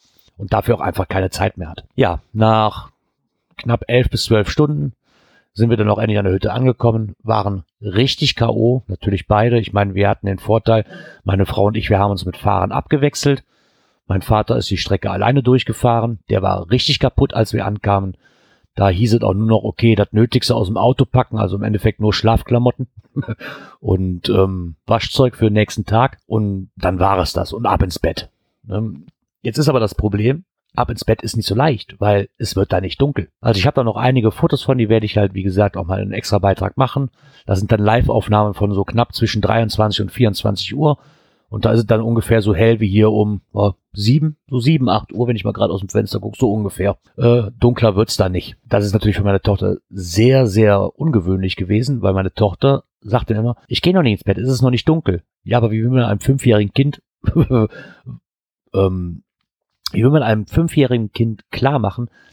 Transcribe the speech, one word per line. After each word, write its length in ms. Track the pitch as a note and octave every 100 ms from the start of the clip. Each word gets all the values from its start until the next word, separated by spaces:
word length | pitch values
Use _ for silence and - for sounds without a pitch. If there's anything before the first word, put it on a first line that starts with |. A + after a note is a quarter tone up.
| _ _ _ -
und 160 | -
dafür 200 | G2+ -
auch 80 | A2
einfach 260 | F2 E2+ E2+
keine 220 | F#2+ F#2
Zeit 280 | - G2+ -
mehr 120 | D#2+
hat. 160 | E2 -
Ja, 260 | - G2+ F2 -
nach 560 | G#2+ A2 A2 G#2+ - - _ _ _ _ _ _ -
knapp 260 | A2+ A#2 -
elf 240 | B2 B2
bis 140 | -
zwölf 260 | - A2+ G2
Stunden 440 | - D3 D3 C#3+ - _ _ _ _ _ -
sind 140 | A#2
wir 60 | A2
dann 120 | G#2+
auch 80 | G#2
endlich 220 | A2 G#2
an 60 | G2
der 100 | F#2+
Hütte 180 | G#2
angekommen, 600 | A2 C3 - A#2 A2+ G#2+ -
waren 400 | A2 A2 G2+ F#2+ - _
richtig 540 | G#2+ F#2+ C3+ - C#3+ -
K 120 | A#2
O, 340 | A2 A#2 B2+ -
natürlich 400 | F#2 G2 G2 -
beide. 320 | G#2 A#2 A#2+
Ich 160 | -
meine, 220 | G2+ G2+ F#2+
wir 120 | G2
hatten 200 | G2 G2+
den 100 | F#2+
Vorteil, 480 | - A2 A2+ A2+ - - - -
meine 240 | F#2+ F#2+ F#2+
Frau 180 | - G2+
und 100 | G#2+
ich, 140 | -
wir 80 | G2
haben 140 | G2+
uns 140 | F#2+ F2+
mit 120 | -
Fahren 340 | G#2+ F#2+ F#2
abgewechselt. 720 | - - D3 D3 - C#3+ C#3 - _ _ _ _ _ -
Mein 160 | F#2+
Vater 340 | - G#2+ G#2+ A2
ist 140 | -
die 80 | F#2+
Strecke 320 | - G2 -
alleine 320 | F#2+ G#2+ C#3
durchgefahren, 800 | B2 B2+ - - A#2+ A#2 A#2 A2 -
der 140 | G2+
war 260 | F#2+ F#2 E2+
richtig 300 | B2+ - C3+
kaputt, 340 | C3 - C#3
als 200 | B2 G#2+
wir 120 | A2 G2
ankamen. 520 | G#2 G#2 G2 F#2+ - _ _ _ _ _ -
Da 140 | G2
hieß 260 | F2+ A2+ A2+
es 80 |
auch 100 | G#2
nur 140 | G2 A2
noch, 160 | A2
okay, 320 | A2 - A2+ G#2
das 180 | G2+
Nötigste 400 | G#2+ A#2+ A#2+ -
aus 140 | A#2 F#2
dem 100 | A2
Auto 280 | A#2+ - -
packen, 340 | B2+ - A2
also 160 | F#2+ G2
im 80 |
Endeffekt 360 | G#2+ G#2 A2 -
nur 140 | G#2+
Schlafklamotten 720 | - A2 A2+ - A#2+ B2 - B2+ - _ C#3
<laughs> 640 | - - - - - -
und, 500 | - F#2+ F#2 F2 -
ähm, 460 | G2 F#2+ F#2 E2+ - -
Waschzeug 500 | A2+ - - B2+ -
für 100 | A2
den 80 |
nächsten 320 | G#2+ G#2 - -
Tag 340 | A2 C3+ - -
und 420 | A2 G#2 F#2+ F#2+ -
dann 240 | F2+ F#2
war 180 | F#2+ G2
es 160 | -
das 180 | - -
und 140 | - A#2
ab 160 | E2+
ins 160 | F2+ -
Bett. 320 | E2 - - _ _ _ G#2+
Ähm, 380 | G2 A2 D2 - _ _ _
jetzt 160 | - A2
ist 120 | D3
aber 100 | C3
das 160 | G#2+ -
Problem, 500 | G#2 G2+ A2+ D#3+ - _ _ -
ab 160 | -
ins 140 | A2 -
Bett 180 | A2+
ist 120 | A2 A2+
nicht 120 | -
so 80 | G#2
leicht, 400 | D3+ A2+ - -
weil 300 | G#2 G2+ G2 -
es 180 | A2 F#2+
wird 160 | G2
da 100 | F#2
nicht 200 | F#2+ -
dunkel. 280 | C#3+ A2 E2+ _
Also 160 | A2+ G2+
ich 80 | B2+
habe 80 |
da 100 | C#3+
noch 140 | A2+ -
einige 320 | B2+ C3 G#2+
Fotos 320 | - E3 B2+
von, 160 | - C3
die 120 | G#2+
werde 180 | A2+ G#2+
ich 100 | G#2+
halt, 160 | G2
wie 80 | F#2+
gesagt, 340 | F#2+ F#2 G2+ F#2+
auch 120 | F2
mal 120 | G2
einen 120 | G2+
extra 260 | G2 - G2+
Beitrag 400 | G2 F#2 G2 -
machen. 320 | C3 C#3 C3+ - _ _ -
Das 100 | G2
sind 140 | G2+
dann 80 | G#2+
Live-Aufnahmen 760 | G#2 A#2 A#2 A2+ - G#2 G#2
von 180 | - G#2
so 100 | G2
knapp 320 | G2 A#2 A#2+ -
zwischen 260 | A2 G#2+
dreiundzwanzig 600 | G2 A2+ A2+ - G#2+ G2+
und 100 | F#2+
vierundzwanzig 640 | - A#2 F#2+ A2 G2+ - C#3
Uhr. 240 | D3+ C#3 _ _ _ _ _
Und 160 | G#2+ A2+
da 60 |
ist 80 | A2+
es 60 | G#2+
dann 140 | A2+
ungefähr 420 | A2+ A#2 - A2+
so 100 | G#2
hell 260 | F2+ A2+ A2+
wie 100 | G#2
hier 200 | G2+ G#2+
um, 320 | G#2+ G#2 G2+ - G#2
äh, 160 | G2+ - _
sieben, 460 | G#2 G#2 D3 D3+ D3+ _
so 120 | B2+
sieben, 280 | A#2 D#3+ A#2+
acht 260 | G2+ -
Uhr, 140 | G#2+ A#2+
wenn 80 | A2
ich 100 | A2
mal 80 |
gerade 200 | G2+ G#2
aus 60 | F#2
dem 100 | G2
Fenster 300 | G#2+ G2+ G2+
gucke, 180 | G2+ -
so 160 | A#2+
ungefähr. 440 | G#2+ G2 - F#2+ - _ -
Äh, 320 | A#2+ A#2+ G#2 -
dunkler 360 | A#2+ A#2+ A2+ F#2+
wird's 220 | A2+ -
da 120 | F#2+
nicht. 280 | F2+ - - -
Das 180 | G#2 G#2
ist 80 |
natürlich 240 | G#2 G#2+ G2
für 60 |
meine 180 | G2+ G2
Tochter 360 | - F#2+ G2 - _
sehr, 560 | F#2+ F2 F2+ A#2+ C3+ A#2+
sehr 540 | G2+ G#2+ G2 G2 -
ungewöhnlich 560 | D#3 A2 F2 F#2+ F#2+ -
gewesen, 480 | F#2 G#2 B2 B2+
weil 100 | F#2+
meine 200 | F#2+ F#2+
Tochter 500 | - G#2 F2 C#3 C#3 - _
sagte 320 | G#2+ A#2 -
immer, 220 | G#2+ A#2 - -
"Ich 140 | -
gehe 140 | F3 F#3
noch 80 |
nicht 100 | B2+
ins 100 | G2+ G#2+
Bett, 120 | F#2+
es 120 | B2+
ist 120 | B2
noch 80 | B2+
nicht 180 | B2 -
dunkel." 360 | D#3+ - F2 - _
Ja, 140 | F#2+ A#2+
aber 140 | A#2
wie 100 | A2
will 80 | A#2
man 140 | B2+
einem 160 | A#2 G#2
fünfjährigen 540 | - C3+ A#2+ G#2+ G2+
Kind, 280 | - C#3+ - _ _
<laughs> 180 | - - A2 B2+ G#2+ - - - - - _ _ _ _ _
ähm, 500 | G2 F#2+ F#2 F2 E2+ - _ _ _ _ _ -
wie 100 | G2
will 80 | B2
man 120 | D3+
einem 240 | A#2+ A2 G2+
fünfjährigen 640 | - E3 D3+ B2+ B2 G#2+
Kind 360 | - A2+ G#2+ _
klar 300 | - C3+ C#3+
machen, 300 | G2+ - A#2+ _ _